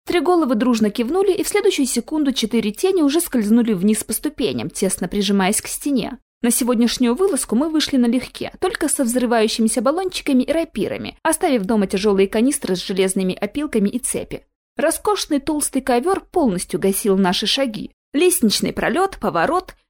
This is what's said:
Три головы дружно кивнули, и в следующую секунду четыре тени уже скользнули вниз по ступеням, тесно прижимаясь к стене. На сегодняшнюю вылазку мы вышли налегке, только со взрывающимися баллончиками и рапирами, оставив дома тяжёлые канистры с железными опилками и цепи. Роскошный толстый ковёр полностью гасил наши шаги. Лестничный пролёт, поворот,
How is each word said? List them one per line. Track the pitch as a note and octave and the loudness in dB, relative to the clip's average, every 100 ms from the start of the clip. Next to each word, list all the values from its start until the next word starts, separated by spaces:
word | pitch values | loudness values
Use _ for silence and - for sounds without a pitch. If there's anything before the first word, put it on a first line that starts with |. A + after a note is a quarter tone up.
| - | -4
Три | F4 | -2
головы | C#4 F4 C#4 A3+ | 2 2 2 2
дружно | B3+ A3+ G#3+ | 2 2 2
кивнули, | G#3 A#3 F4+ G4 | 0 -2 0 2
и | F4 | 0
в | - | 0
следующую | G4+ G4 D#4 B3+ | 0 0 2 0
секунду | A#3+ - D#4 C#4 | -2 -4 -2 0
четыре | - G#3+ A#3 G#3 | 0 0 0 -2
тени | - F#4 F#4+ | 0 0 2
уже | C#4+ D#4 | 2 2
скользнули | - B3 G#3 A#3 A#3 | 0 -2 4 4 4
вниз | F#3+ G3+ G#3+ | 2 2 0
по | - | -2
ступеням, | A3 D4+ - - B2 A#2+ | -6 -6 -4 -4 -2 -6
тесно | - F#3+ - F3+ | -2 -2 -2 -4
прижимаясь | G3+ G3 G3 F#3 - | -2 0 2 2 0
к | - | -4
стене. | - D4 C4 - B3 _ - | -8 -2 -2 -2 -10 _ -4
На | A#3+ | -2
сегодняшнюю | A#3 A#3+ A#3 A#3 - A#3+ B3 | 0 0 2 2 2 0 2
вылазку | G4 C#4 - A3 | 0 0 -2 -2
мы | D#4+ | 0
вышли | D#4 - C4+ | 0 0 2
налегке, | A#3+ B3 - - - - | 2 0 -4 -10 -12 -4
только | F#4+ - D#4 | -4 -2 -2
со | - | 0
взрывающимися | A#3+ B3 A#3+ A#3 A3 - A3 B3 | 0 0 2 2 2 2 0 2
баллончиками | A#3 E4 F#4+ - - B3+ | 0 0 -4 -6 0 2
и | B3 | 2
рапирами, | D#4 E4 - C#3 - G#2 - | 0 -2 -4 -4 -4 -8 -4
оставив | D#4+ D#4+ F4+ B3+ | -2 0 2 0
дома | F#3 A3 F#3+ | 2 0 2
тяжёлые | G3 G#3+ G3 G3 | 0 2 2 2
канистры | A3 B3+ - - F#3+ | 2 0 0 -4 -4
с | - | -4
железными | F#3+ F#3+ F#3+ F#3 | 0 0 2 -2
опилками | - G#3 C#4+ D4 A3+ G3+ | -2 -4 -4 -2 0 0
и | B3 | -2
цепи. | - - - - _ _ _ - | -4 -6 -6 -12 _ _ _ -2
Роскошный | D4 E4 - G4 - C#4+ | -2 0 -2 -2 0 -2
толстый | C#4 D4+ - C4+ | -2 -4 -2 -4
ковёр | C4 A#3+ D#4+ F#4+ | 0 0 0 -2
полностью | - F#4 C4 F3+ - F3 | -2 0 2 0 -4 -2
гасил | F#3+ G3 G#3 F#3+ | 0 0 0 2
наши | F#3+ - G#3 | 2 0 -2
шаги. | C#4 C#4 G#3+ - _ _ | 0 -2 -4 -12 _ _
Лестничный | C#4 F4+ F4 G#3+ - F#3 | 2 2 4 0 0 -2
пролёт, | - D#3+ C#4 F#4+ - | -2 -2 0 -2 -2
поворот, | G#3 E3 F3 F4 - - _ | -4 0 0 0 -4 -20 _